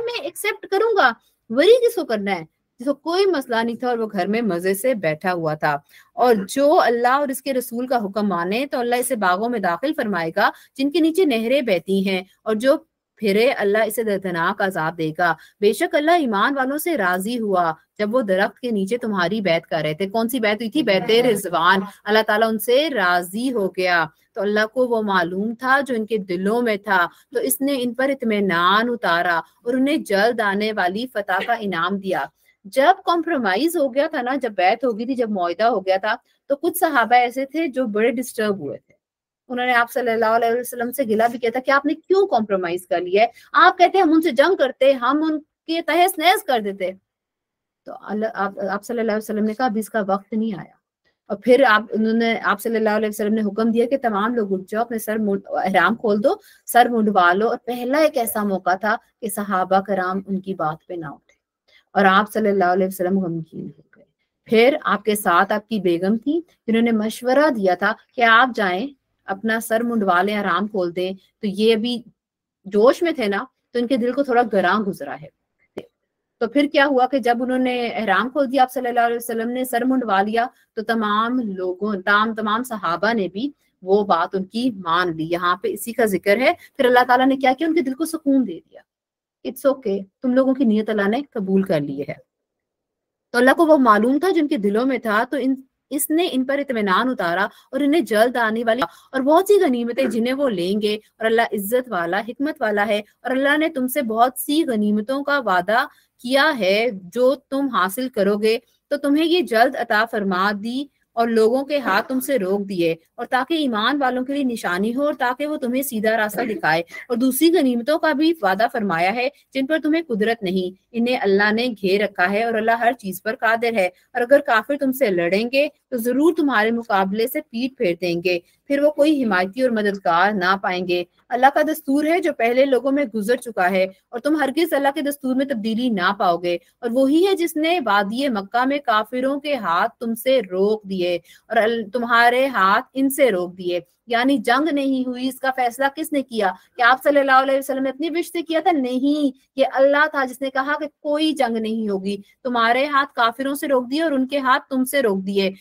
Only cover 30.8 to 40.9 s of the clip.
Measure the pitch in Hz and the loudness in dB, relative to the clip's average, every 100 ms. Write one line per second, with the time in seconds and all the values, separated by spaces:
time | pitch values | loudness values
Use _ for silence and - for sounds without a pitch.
30.8 | 180 196 254 214 202 185 190 233 208 165 | -2 -2 -6 -6 -4 -2 -2 -4 -4 -2
31.8 | 180 196 190 135 143 _ _ _ 196 262 | -2 -2 -4 -4 -6 _ _ _ -6 2
32.8 | 269 247 - 339 330 294 208 196 330 330 | 4 4 2 0 0 -2 0 0 0 0
33.8 | 277 254 320 311 311 277 240 202 180 233 | 0 0 -2 -2 -4 -4 -4 0 2 2
34.8 | 262 208 240 254 226 202 175 175 226 214 | 0 -2 -4 -4 -2 -2 -2 0 0 0
35.8 | 190 190 214 233 _ _ - 285 349 339 | 0 0 0 -4 _ _ -6 -2 -2 0
36.8 | 339 269 220 247 240 254 269 311 330 254 | 0 2 4 4 2 -2 -6 -4 -4 -2
37.8 | 240 208 233 240 233 - 214 196 139 - | -2 0 0 -2 -6 -4 -4 -4 -8 -12
38.8 | _ _ _ _ _ _ - 247 247 240 | _ _ _ _ _ _ -10 -4 0 2
39.8 | 240 262 240 226 220 233 233 240 240 240 | 2 -2 0 0 2 2 2 0 -4 -6
40.8 | 240 | -6